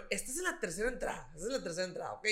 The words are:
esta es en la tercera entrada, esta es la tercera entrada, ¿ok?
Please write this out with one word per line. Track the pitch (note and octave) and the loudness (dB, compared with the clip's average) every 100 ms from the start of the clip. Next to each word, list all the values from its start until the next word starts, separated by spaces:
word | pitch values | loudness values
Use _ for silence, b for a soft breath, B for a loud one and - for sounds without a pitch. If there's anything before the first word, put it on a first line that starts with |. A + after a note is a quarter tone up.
| - | 2
esta | G3 - | 0 0
es | D4 | 0
en | F4+ | 2
la | F4 | 2
tercera | F#3+ E3 A#3+ | 0 2 0
entrada, | A#3+ - E3 - D#3+ | 2 -2 -2 -6 -4
esta | G#3 | 0
es | |
la | C4 | 0
tercera | F3+ E3 F#3 | 0 0 0
entrada, | E3+ D3 | 0 -4
¿ok? | G#2 G#3+ | 2 4